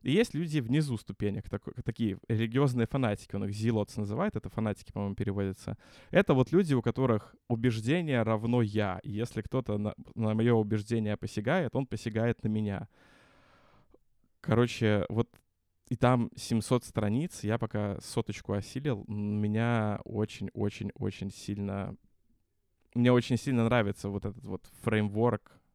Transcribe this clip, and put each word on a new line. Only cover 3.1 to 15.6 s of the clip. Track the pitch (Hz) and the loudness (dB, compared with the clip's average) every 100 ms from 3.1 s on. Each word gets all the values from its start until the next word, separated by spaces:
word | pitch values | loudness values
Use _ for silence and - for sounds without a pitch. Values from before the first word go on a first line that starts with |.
| 101 - 98 | -2 -4 -6
он | 101 | -4
их | |
зилотс | 101 113 110 101 - | 0 0 2 0 -4
называет, | 104 110 208 107 | -4 -2 -2 -4
это | - | -6
фанатики, | - 110 98 - | -4 -2 -4 -8
по-моему, | - 101 98 | -6 -4 -2
переводятся. | 104 98 98 92 - 104 - - - | -2 0 -2 -4 -8 -10 -14 -20 2
Это | - - | 2 6
вот | 135 127 | 4 6
люди, | 170 170 | 4 4
у | 131 | 2
которых | 117 120 131 107 - - _ | 2 2 2 2 0 -20 _
убеждение | 117 123 110 110 170 160 123 | 0 2 2 0 0 2 0
равно | 110 107 117 123 | 2 0 2 2
я. | 110 104 101 92 | 2 2 -2 -4
И | 101 | -6
если | 101 117 - | -4 -4 -6
кто-то | - 131 123 104 | -4 -4 -2 -2
на, | 104 - - | -2 -6 -14
на | - 110 | -2 0
мое | 110 117 113 | 4 6 4
убеждение | 107 107 101 117 107 104 | 4 -2 0 -2 0 -4
посягает, | 113 - 104 185 135 131 | -4 -4 0 0 0 -4
он | 135 | -4
посягает | 113 117 110 117 113 | -6 -4 0 0 0
на | 117 | -2
меня. | 107 107 98 - _ _ - _ _ _ _ _ _ _ _ _ _ _ _ | 0 -2 -4 -10 _ _ -20 _ _ _ _ _ _ _ _ _ _ _ _
Короче, | - 113 120 - 110 104 - | 0 4 4 2 2 2 0
вот | 110 117 - _ _ | -2 -2 -6 _ _